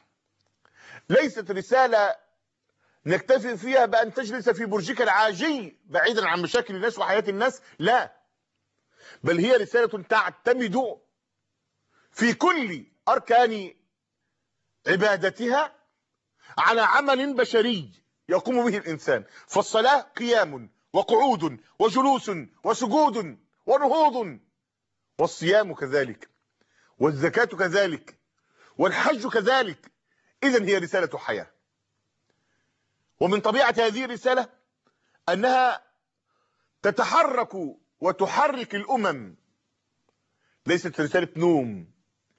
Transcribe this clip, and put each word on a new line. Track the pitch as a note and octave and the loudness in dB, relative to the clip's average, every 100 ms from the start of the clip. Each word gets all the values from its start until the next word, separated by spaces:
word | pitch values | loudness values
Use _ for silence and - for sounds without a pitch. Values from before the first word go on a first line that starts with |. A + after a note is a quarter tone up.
| _ _ _ _ _ _ _ _ - - - | _ _ _ _ _ _ _ _ -20 -20 0
ليست | A#3 D4 A3+ F#3 | 2 2 -2 -8
رسالة | F#3+ - C4 B3+ A3 G3+ - _ _ _ _ _ _ _ _ D3 | -8 0 2 4 4 2 -2 _ _ _ _ _ _ _ _ -2
نكتفي | F#3 - C4 A#3 G#3 | -2 2 0 0 -6
فيها | A#3 C4 A#3 | 0 2 4
بأن | A3+ A3+ | 2 0
تجلس | G#3+ A3 B3 A3+ | -4 -6 -4 -2
في | F3+ A3+ | -2 -2
برجك | G#3 E3+ A#3 | -4 -4 -2
العاجي | A3 G3 A3 F3+ D#4 C#4+ F3+ - _ | 0 2 2 0 -4 -4 -8 -16 _
بعيداً | E3+ F3+ A3 F#3 | 0 0 0 0
عن | F3 | -2
مشاكل | E3+ A#3+ A#3 F#3+ | 0 -2 -2 -4
الناس | A3+ A3 | -4 -4
وحياة | F3 G3+ G3+ | -2 -2 -2
الناس، | G3 B3+ B3+ - - | -2 -2 -4 -12 -4
لا، | F3 B3 E3 - _ _ _ _ _ _ _ _ - - | 0 0 0 -10 _ _ _ _ _ _ _ _ -20 -6
بل | C3+ E3+ | -2 0
هي | G#3+ B3 | 4 2
رسالة | G3+ A#3+ A3+ A3 | 2 0 0 -2
تعتمد | F3 A3 F3+ - A#3 B3 A3+ A3+ C4 - _ _ _ _ _ _ _ _ _ _ _ | -2 -2 -2 -4 -2 0 0 -2 -4 -8 _ _ _ _ _ _ _ _ _ _ _
في | - A#3 | -2 0
كل | - D#4+ E4+ A3+ D3+ - _ - | 2 0 0 -2 -8 -14 _ -2
أركان | B3+ - A#3 B3 G#3+ F#3 - _ _ _ _ _ _ _ _ _ _ D3 | -2 2 4 4 0 -10 -16 _ _ _ _ _ _ _ _ _ _ -4
عبادتها | F3+ G#3+ G3 F#3+ F#3 A#3+ C4+ D4+ - _ _ _ _ _ _ - - | 0 2 2 -2 -4 -2 0 -2 -6 _ _ _ _ _ _ -10 0
على | E3+ A#3 | 2 2
عمل | G3+ A#3+ C#4 C4 C#4+ | 2 2 2 0 0
بشري | B3 A#3+ A#3 A3+ G#3 B2 - _ _ - | -2 0 2 0 -2 -8 -18 _ _ -4
يقوم | F3 A3+ B3+ A#3+ | -2 0 -2 0
به | G3+ | -2
الإنسان. | E3 D#3 - B2 - - - | -6 -6 -2 -2 -4 -18 -6
فالصلاة | G3 G3+ A3 A#3+ C#4 | -4 0 2 4 2
قيام | - - A#3+ A#3 E3+ C3+ A2+ _ _ | 0 -8 0 2 2 -4 -16 _ _
وقعود | F3+ G3 A3 C4+ G#3 D#3 B2 _ - | -2 2 4 4 2 -2 -6 _ -2
وجلوس | A3 A#3 C4+ B3+ - F3 A2+ _ | 0 2 2 2 -2 -8 -10 _
وسجود | F#3+ A3+ A#3 D4 D4+ A3 E3+ G#2 _ _ - | -4 -2 0 2 2 0 -8 -12 _ _ 0
ونهوض، | C4+ C#4 D#4 D4+ B3 G3 A#2 _ _ _ _ _ _ _ - | 2 2 2 2 0 -6 -10 _ _ _ _ _ _ _ -4
والصيام | D#3+ - D#3+ G#3 G3+ | -4 -2 2 2 2
كذلك، | D3 C#3 C#3+ B2+ A2 - _ _ _ _ _ _ - | -4 -4 -2 -2 -6 -20 _ _ _ _ _ _ -2
والزكاة | C#3+ C#3 D#3+ A3 A#3+ | -2 0 0 0 -2
كذلك، | F3 F#3 F#3 G3 D3+ - - _ _ _ _ _ - | -2 -2 0 0 -2 -12 -20 _ _ _ _ _ -2
والحج | F#3 - C4 C4+ A#3 | -2 2 0 0 -2
كذلك. | A3+ G3+ C4 A3 D3+ _ _ _ _ _ _ | -2 0 0 0 -6 _ _ _ _ _ _
إذن | C#4 B3 G3 | 0 2 2
هي | G3 | 0
رسالة | E3+ F#3 E3 C#3 | 0 -2 -2 -4
حياة، | - G#2 E2 _ _ _ _ _ _ _ _ _ _ _ _ _ _ _ _ - | -8 -8 -8 _ _ _ _ _ _ _ _ _ _ _ _ _ _ _ _ -4
ومن | E3+ G#3 | 0 0
طبيعة | G#3+ A#3 B3 A#3 | 0 2 2 2
هذه | A3+ G#3+ B3+ | 0 -2 -6
الرسالة | A#3 B3+ B3+ A3 _ _ _ _ _ _ _ - | -4 0 0 -2 _ _ _ _ _ _ _ -4
أنها | F3+ B3 B3+ B3+ - - _ _ _ _ _ _ _ _ _ | -2 2 2 2 -2 -8 _ _ _ _ _ _ _ _ _
تتحرك | G#3 G#3 A3 D#4 D4+ B3 A3+ F#3+ D3+ - _ _ | -2 0 0 2 2 0 -4 -6 -10 -12 _ _
وتحرك | E3+ F#3 F#3+ F#3 D4 C4+ A3+ G3+ | -2 0 -2 2 0 0 -6 -8
الأمم، | G3+ B3+ G3 C#3 G2+ E2 _ _ _ _ _ _ _ _ _ _ _ _ C3+ | -4 -2 -2 -4 -10 -20 _ _ _ _ _ _ _ _ _ _ _ _ -4
ليست | F3 F3+ D#3+ | -4 -4 -6
رسالة | D3 F3+ E3+ D#3+ | -2 0 -2 0
نوم. | F3 D#3+ A#2+ G2 E2 _ _ _ _ | 0 2 -2 -8 -16 _ _ _ _